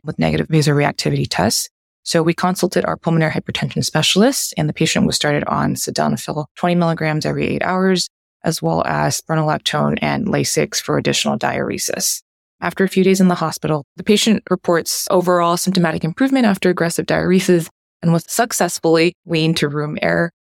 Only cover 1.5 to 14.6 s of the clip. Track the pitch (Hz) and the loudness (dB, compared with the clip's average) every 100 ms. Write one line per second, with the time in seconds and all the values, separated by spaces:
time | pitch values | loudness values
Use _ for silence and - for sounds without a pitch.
1.5 | - - _ _ _ - 170 160 170 180 | 0 -6 _ _ _ -2 0 2 2 0
2.5 | 185 180 175 - 165 165 165 156 - - | 0 0 0 -2 -2 0 2 2 -2 -6
3.5 | - 139 156 131 156 147 190 247 - - | -6 -4 -4 -2 0 2 4 4 2 -4
4.5 | - 151 - 160 - - - 151 147 - | -2 -2 0 0 2 0 0 0 0 -2
5.5 | 151 147 - - 135 151 143 - 151 147 | -2 -2 -2 -4 -2 -2 -2 -6 -8 -8
6.5 | - 180 175 165 160 156 156 151 143 147 | -4 0 2 2 0 -2 -2 -2 -2 -2
7.5 | 143 170 185 190 180 - _ _ _ 165 | -2 -2 0 2 2 -2 _ _ _ -4
8.5 | 160 160 165 - 151 147 - - 160 156 | -2 -2 0 0 0 0 -2 -2 -2 0
9.5 | 151 - 151 147 151 151 143 143 147 139 | -2 -2 -2 -2 -2 -2 -2 -2 -2 0
10.5 | 156 143 - - 147 143 139 143 139 139 | -2 -2 -4 -4 -2 0 -2 -2 -2 -2
11.5 | 139 127 - - - - - _ _ _ | -4 -4 -6 -6 -4 -4 -6 _ _ _
12.5 | - 175 - 190 190 185 190 185 175 160 | -8 -6 0 0 2 4 4 4 2 -4
13.5 | - 156 151 - - - 208 226 196 - | -4 -2 -2 -4 -8 0 2 4 0 0
14.5 | 180 | -4